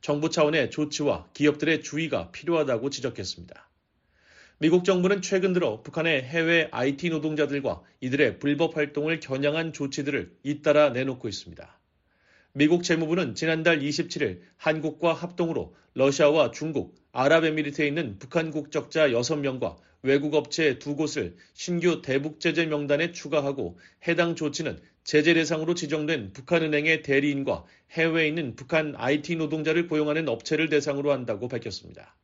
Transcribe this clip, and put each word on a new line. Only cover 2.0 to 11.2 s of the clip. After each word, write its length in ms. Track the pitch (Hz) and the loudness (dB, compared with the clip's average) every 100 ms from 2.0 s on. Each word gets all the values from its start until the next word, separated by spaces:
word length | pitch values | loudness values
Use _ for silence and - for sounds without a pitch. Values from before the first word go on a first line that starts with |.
| 160 127 85 | -4 -4 -6
필요하다고 580 | - 156 170 143 117 131 | -10 -2 0 2 0 -2
지적했습니다. 800 | 135 120 - 95 - 85 - _ _ _ _ _ _ _ - - _ | -4 -8 -6 -10 -10 -14 -20 _ _ _ _ _ _ _ -20 -20 _
미국 260 | 156 180 | 4 4
정부는 380 | 180 185 185 202 | 4 2 4 0
최근 320 | 180 196 190 | 0 0 2
들어 280 | 180 156 110 | 2 0 -2
북한의 400 | - 165 165 147 | -6 -4 0 0
해외 460 | 127 165 165 170 156 | -2 -2 2 2 2
아이티 380 | 113 127 139 175 | -2 -2 -2 -2
노동자들과 720 | 160 156 151 147 143 131 90 - _ | -2 -2 -2 -2 0 -4 -6 -10 _
이들의 400 | 160 135 135 95 | -4 2 2 2
불법 360 | 139 147 160 160 | -2 0 0 0
활동을 440 | 147 147 147 160 | -4 -2 -2 -4
겨냥한 520 | 143 135 143 156 165 | -4 -2 0 0 -4
조치들을 600 | - 139 139 143 143 90 _ | -6 -6 -4 -4 -4 -6 _
잇따라 480 | 135 147 156 143 147 | -8 -4 2 4 4
내놓고 380 | 123 135 127 | 2 -4 -6